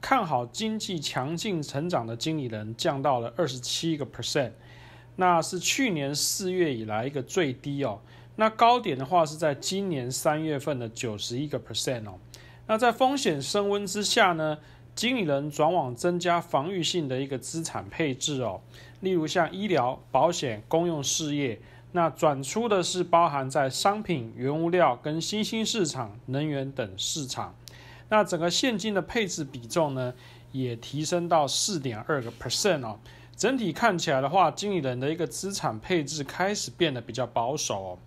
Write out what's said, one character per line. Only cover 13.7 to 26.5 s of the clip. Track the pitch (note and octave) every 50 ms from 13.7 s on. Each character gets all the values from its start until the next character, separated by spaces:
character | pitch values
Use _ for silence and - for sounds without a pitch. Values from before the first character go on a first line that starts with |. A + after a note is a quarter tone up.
| G3+ G3+ G#3
之 | F#3+ F3+ G3+
下 | G#3 F#3+ - A#3+ A3 F#3
呢， | F3 D#3+ D#3 D#3 D3+ D3+ - - - - - - -
经 | - - A#3+ C4 B3+
理 | G3+
人 | D3+ C#3+ C#3 C#3+ D3+
转 | D3 - D#3 D#3 F3+
往 | F3+ D3 B2+ B2
增 | A#2 - F3 F3 F3
加 | F3 F3+ E3+ E3+
防 | E3 - - D3 C3+ E3+
御 | G3+ F#3
性 | D#3+ - - F3+ D#3+
的 | C3+ B2+ B2+
一 | C#3 C3+
个 | C#3 B2
资 | A2 - - E3
产 | D#3+ - - G#2+ F#2+ G2
配 | G#2+ - E3 D3 C3
置 | B2+ - - D3 C3
哦， | B2+ A2 F#2 F#2 - - - - - - - -
例 | - F#3+
如 | F#3+ F3 D#3 D#3
像 | - F#3 E3 D3+
医 | E3 F#3+ G3+ G#3+
疗、 | F3 D3 B2 B2 C3+ - - -
保 | - C3 C#3 E3+
险、 | F3 F3 - C3 A2 G#2 A2 -
公 | - E3 E3+ F3
用 | E3 D3+ C#3
事 | - - - D#3+ D3+ C#3+
业， | D3 C#3+ B2+ G#2+ - - - - - - -
那 | - F3+ E3+ D#3+
转 | - - - D#3 D3 C3+
出 | C3+ C3 - G#3+ A#3 A#3+
的 | G#3 F#3+
是 | E3+ - - F3+ F3
包 | F3 - E3 E3+ E3
含 | C#3+ C#3+ C3+ C3
在 | C3+ D#3 C#3 C3+
商 | B2+ - - G3+ G3+ G#3+
品、 | G#3+ G#3 F3+ C#3+ A#2 A2+ A2+ A#2
原 | B2 C3 D3 D#3+
物 | E3 E3+
料 | E3+ F3+ E3+ D3 B2
跟 | A#2+ - D#3 D3+ E3
新 | D#3+ - - G#3+ G#3+
兴 | G#3+ - A3+ A3
市 | G#3+ - A#3 F#3
场、 | D3+ - C3 B2 G#2 G2+ A#2+ - -
能 | B2+ C#3 D3+
源 | D#3